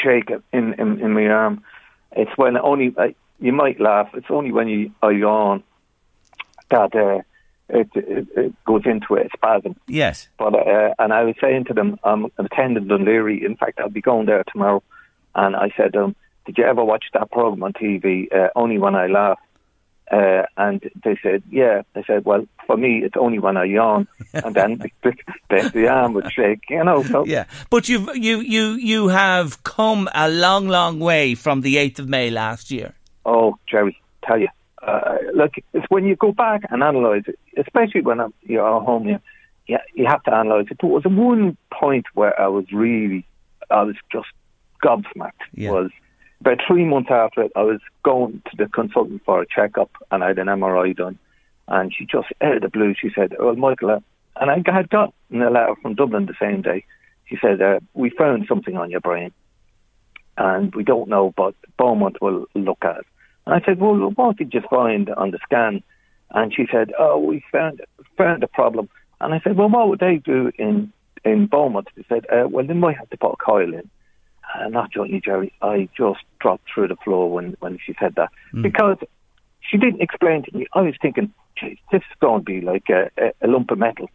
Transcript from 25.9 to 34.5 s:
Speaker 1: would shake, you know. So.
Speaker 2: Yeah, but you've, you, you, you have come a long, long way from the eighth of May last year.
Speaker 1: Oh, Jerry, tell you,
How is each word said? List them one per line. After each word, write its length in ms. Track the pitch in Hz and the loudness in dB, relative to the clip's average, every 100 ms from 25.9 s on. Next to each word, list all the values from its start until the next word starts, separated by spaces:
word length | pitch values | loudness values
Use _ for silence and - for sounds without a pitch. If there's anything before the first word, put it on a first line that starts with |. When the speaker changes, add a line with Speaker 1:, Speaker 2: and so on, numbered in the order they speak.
| 131 120 | 4 2
Speaker 1:
would 180 | 104 - | 0 -4
shake, 300 | - 107 107 - | -2 0 0 -4
you 120 | 156 | -2
know. 200 | 170 151 | 2 2
So. 240 | 131 123 151 | 2 0 0
Speaker 2:
Yeah, 180 | 147 98 - - | -4 -6 -12 0
but 200 | 240 - | 0 2
you've, 260 | 240 196 269 | -2 -4 -4
you, 240 | 220 226 | -2 -2
you, 300 | 240 220 220 | 0 0 0
you 360 | 220 233 220 202 | -2 0 2 2
have 540 | 185 196 185 165 - | 4 2 2 -2 -6
come 440 | - - 220 208 190 | -10 -2 0 2 -2
a 140 | - 156 | 0 0
long, 380 | 165 175 196 190 | 2 2 2 2
long 300 | 180 175 160 | 0 0 0
way 340 | 165 160 139 | 0 2 2
from 260 | 120 151 139 | -2 -2 0
the 160 | 135 143 | 0 0
eighth 220 | 143 - | 0 -4
of 100 | 135 | -4
May 220 | 135 120 | -2 -2
last 400 | 113 110 113 - | -2 -4 -8 -10
year. 240 | 131 - - _ _ - | -10 -10 -16 _ _ 0
Speaker 1:
Oh, 320 | 117 113 104 - | 4 4 0 -2
Jerry, 300 | 107 101 - _ - | 0 0 -2 _ -12
tell 140 | - 113 | -2 0
you, 80 | 98 | 0